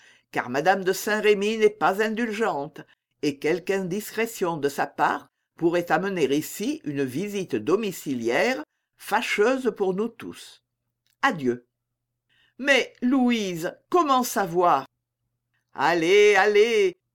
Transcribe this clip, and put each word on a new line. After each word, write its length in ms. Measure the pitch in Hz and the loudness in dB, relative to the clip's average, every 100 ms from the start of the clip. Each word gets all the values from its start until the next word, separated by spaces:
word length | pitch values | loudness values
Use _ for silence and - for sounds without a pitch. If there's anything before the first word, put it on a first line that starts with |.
| - _ _ | -18 _ _
car 200 | 147 120 | -6 -4
madame 340 | 131 170 196 | 0 2 2
de 80 | 180 | 0
Saint-Rémy 640 | 185 226 208 208 208 202 220 | -2 -2 0 2 2 0 2
n'est 140 | 208 | 2
pas 320 | - 156 196 | 2 0 0
indulgente, 800 | 220 214 233 208 214 151 147 - - _ _ _ | -2 -2 -4 -2 -2 -2 -6 -12 -20 _ _ _
et 160 | 151 139 | -4 -2
quelque 340 | 147 180 180 | -2 -2 -2
indiscrétion 840 | 196 185 196 - - 226 - 180 165 | -4 -2 -6 -6 -4 -4 -4 -4 -2
de 100 | 139 | -4
sa 180 | - 143 | -2 -6
part 420 | - 156 277 - _ _ - | -2 -2 -2 -8 _ _ -2
pourrait 340 | 165 175 170 | 0 0 0
amener 340 | 160 196 185 131 143 | 0 0 0 0 0
ici 460 | 151 - 220 302 | -4 -6 -6 -6
une 200 | - 139 | -6 -4
visite 520 | 135 123 208 202 180 117 | -4 -4 -6 -6 -4 -4
domiciliaire 1040 | 107 190 214 156 - 123 113 135 220 262 311 _ _ _ | 0 0 0 -6 -6 -4 0 0 0 -2 -8 _ _ _
fâcheuse 720 | - 202 - - 214 262 247 196 | -4 -2 -2 0 2 2 -2 -2
pour 180 | 190 | -2
nous 140 | 185 233 | -2 -4
tous. 540 | - 90 - - - _ _ _ _ _ _ | -8 -16 -16 -18 -20 _ _ _ _ _ _
Adieu. » « 440 | 277 175 127 123 _ _ _ _ _ _ _ _ _ - | -2 0 -2 -4 _ _ _ _ _ _ _ _ _ -4
Mais, 340 | 262 - - - | 2 2 0 -4
Louise, 760 | 247 269 247 233 196 170 165 - - | 0 2 2 2 -2 -4 -8 -10 -2
comment 340 | 359 302 254 | 0 2 2
savoir ? » « 640 | 240 226 190 175 175 143 131 _ _ _ _ _ _ _ _ | 0 -2 -2 2 2 2 -2 _ _ _ _ _ _ _ _
Allez, 600 | - 143 175 165 202 208 202 | -2 0 2 4 6 6 6
allez, 640 | 202 208 226 220 190 175 _ | 4 4 4 4 0 -2 _